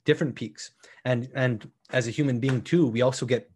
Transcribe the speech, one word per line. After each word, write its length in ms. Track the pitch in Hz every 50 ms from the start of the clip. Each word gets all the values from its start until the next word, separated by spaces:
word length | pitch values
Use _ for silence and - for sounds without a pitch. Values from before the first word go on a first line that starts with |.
| -
different 280 | - 151 - 170 135 110
peaks. 360 | - 120 107 - - - - _ _ _ - - - -
And, 240 | 127 127 120 123 135 -
and 360 | 135 131 127 120 104 - - _ _ _ -
as 160 | - 127 117
a 40 | 117
human 300 | 113 - 147 139 127 117
being 220 | 123 135 131 123 -
too, 240 | - 165 175 160
we 160 | 123 110 117 123
also 240 | 131 127 - 127
get 240 | 117 127 113 - _ _